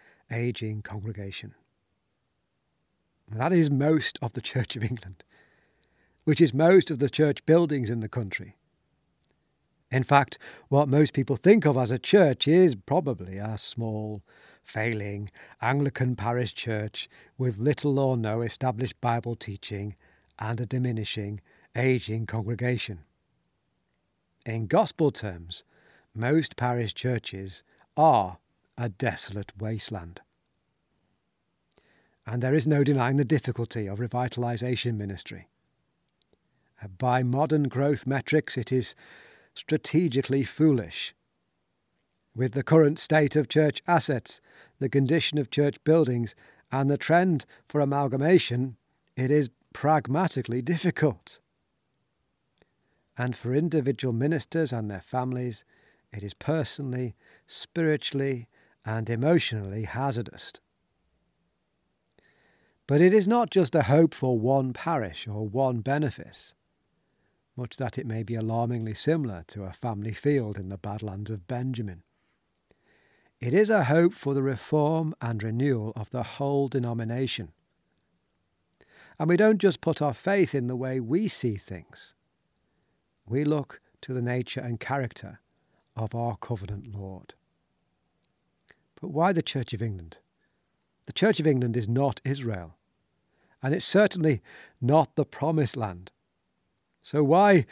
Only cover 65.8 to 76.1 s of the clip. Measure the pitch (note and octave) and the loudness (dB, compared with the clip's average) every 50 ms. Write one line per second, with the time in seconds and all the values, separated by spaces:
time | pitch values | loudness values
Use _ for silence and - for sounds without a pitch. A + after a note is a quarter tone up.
65.8 | G2+ C3 C#3 D3 D3+ C3 - - - - - - - - - _ _ _ _ _ | -2 -2 -2 0 -2 -2 -4 -8 -12 -18 -18 -20 -20 -20 -20 _ _ _ _ _
66.8 | _ _ _ _ _ _ _ _ _ _ _ _ _ _ _ B2+ B2 A#2 - - | _ _ _ _ _ _ _ _ _ _ _ _ _ _ _ -12 -12 -10 -8 -6
67.8 | C3+ A2+ - - C#3 A#2+ A2 A2 A2+ G#2+ A#2 A2+ A2 A2 A2+ A#2 A#2 A#2+ A#2+ A#2+ | -6 -6 -6 -6 -6 -6 -6 -6 -6 -4 -4 -4 -2 -2 -2 0 0 -2 -2 -4
68.8 | A2+ A2 G#2+ - - D3 D#3+ E3 C#3+ A#2 G2 E2+ - - - G#2+ G2 F#2 F2+ - | -4 -6 -6 -2 0 0 0 0 0 -4 -6 -10 -12 -14 -12 -12 -12 -12 -10 -8
69.8 | - A#2+ A2 G2+ G#2 A2 G2+ - - C#3+ D3 C#3 A#2 G#2+ G2+ G#2 F#2+ F#2 G2 F#2 | -8 -6 -6 -6 -6 -8 -8 -4 0 0 2 2 0 -2 -6 -8 -10 -10 -10 -10
70.8 | - G#2 G2+ G#2+ A2 G#2+ F#2+ G2 G#2 G#2+ A2+ G2 F2+ - B2+ A#2+ B2+ C3 B2+ A#2 | -10 -10 -8 -8 -8 -10 -10 -10 -10 -10 -10 -10 -10 -8 -8 -6 -6 -6 -6 -6
71.8 | A2+ G2+ F2+ E2+ - _ _ _ _ _ _ _ _ _ _ _ _ _ _ _ | -8 -8 -10 -14 -18 _ _ _ _ _ _ _ _ _ _ _ _ _ _ _
72.8 | _ _ _ _ _ _ _ _ _ _ _ _ A#2 A#2+ C3 F#3+ G#3+ G#3 A3+ G3+ | _ _ _ _ _ _ _ _ _ _ _ _ -4 0 2 4 4 4 4 2
73.8 | D3 A#2+ D3 E3 E3+ F3 G3 - - C#3+ C#3 C#3 C3 C3+ C3 A2+ - - - D3+ | 4 4 4 6 4 4 2 -2 -4 -2 0 0 0 0 -2 -4 -4 -2 0 2
74.8 | D3 D3 E3 D#3+ E3 D#3 D#3+ - - A#2 A#2 G#2+ G2+ A2+ A2 A#2 C3+ C#3+ C3 A2+ | 2 2 2 0 -2 -4 -6 -6 -6 -6 -4 -4 -4 -4 -2 0 0 0 0 -2
75.8 | G#2+ A2 G#2+ - G#2+ - | -4 -6 -8 -10 -10 -8